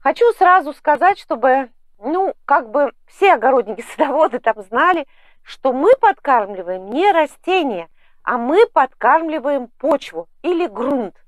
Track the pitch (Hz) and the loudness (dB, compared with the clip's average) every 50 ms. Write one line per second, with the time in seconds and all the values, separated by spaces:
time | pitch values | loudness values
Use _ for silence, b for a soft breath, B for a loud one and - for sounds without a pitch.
0 | _ 277 - - 466 480 440 - 381 359 359 381 294 285 285 - _ 302 294 254 | _ -2 0 2 2 0 2 4 4 4 4 4 2 -2 -12 -6 _ -2 0 2
1 | 359 370 403 - - _ 320 240 233 262 254 269 269 240 _ _ _ _ _ _ | 2 0 0 0 -6 _ -8 -2 0 2 2 2 0 -6 _ _ _ _ _ _
2 | 202 247 320 370 392 370 - _ _ - 277 311 269 220 208 294 285 240 - _ | -8 -6 -4 -2 -2 -4 -6 _ _ 0 0 0 0 -2 -2 -2 -2 -2 -4 _
3 | _ _ _ - 381 392 349 247 208 254 277 254 226 196 214 - 233 - - - | _ _ _ 0 4 4 4 4 2 2 2 2 0 -2 -8 -12 -12 -16 -4 -4
4 | 302 277 247 294 311 - - 247 - 226 220 214 196 - 220 247 302 359 370 330 | -2 -2 2 0 0 0 0 -2 -2 -2 -2 -2 -4 -4 -2 0 2 2 0 0
5 | 277 _ _ _ _ _ _ _ _ - - - _ 269 240 262 285 403 523 - | -4 _ _ _ _ _ _ _ _ -20 -20 -4 _ -2 -2 2 4 2 2 4
6 | - 427 - - _ 285 262 233 208 190 208 185 175 170 185 185 185 196 226 285 | 4 0 0 0 _ 0 0 0 0 -2 -10 -12 -10 -10 -10 -10 -10 -8 -4 0
7 | 370 415 381 330 311 285 - _ _ - 370 381 330 277 214 175 165 - _ _ | 0 2 2 2 0 -2 -4 _ _ -2 -2 0 0 -2 -6 -6 -10 -14 _ _
8 | _ _ _ _ _ - 240 247 233 247 302 392 466 466 _ 320 269 262 - _ | _ _ _ _ _ -6 -4 -4 -2 0 2 2 2 2 _ 0 0 0 -4 _
9 | - 240 277 320 330 320 302 311 233 285 285 277 247 233 _ _ - 285 320 277 | 0 2 2 2 0 -2 -6 -4 -4 -4 -4 -4 -6 -10 _ _ -2 -2 -2 -2
10 | - - - 320 170 _ _ _ - 330 359 330 349 330 202 196 240 262 294 262 | -4 -8 -14 -14 -14 _ _ _ -6 -6 -4 -4 -4 -6 -6 -6 -4 -4 -4 -4
11 | 226 190 - _ _ | -4 -8 -12 _ _